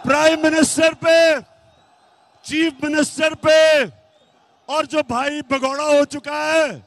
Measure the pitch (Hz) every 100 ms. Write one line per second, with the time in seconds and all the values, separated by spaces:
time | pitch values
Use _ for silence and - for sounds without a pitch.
0 | - 294 311 320 311 320 302 - 320 320
1 | 330 330 330 294 - _ _ _ _ _
2 | _ _ _ _ - 302 330 269 294 302
3 | 294 - 311 320 262 311 320 302 214 -
4 | _ _ _ _ _ _ - 302 294 302
5 | 262 240 277 294 262 269 262 277 302 294
6 | 285 285 285 302 311 320 294 151